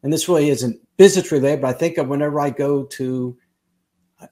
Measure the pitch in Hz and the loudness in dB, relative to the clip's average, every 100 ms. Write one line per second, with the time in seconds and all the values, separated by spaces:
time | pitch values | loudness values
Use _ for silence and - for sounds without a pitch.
0 | 139 156 180 165 147 123 123 - _ - | -4 -4 0 2 2 0 -2 -6 _ 6
1 | 190 185 180 147 135 151 131 127 165 170 | 6 6 -2 0 0 0 -2 -2 -2 -2
2 | 135 143 147 147 143 123 143 143 139 - | -4 -2 -2 -2 -4 -2 -2 -2 -4 -8
3 | 131 127 123 123 _ _ _ _ _ _ | -6 -6 -6 -10 _ _ _ _ _ _
4 | _ _ - | _ _ -20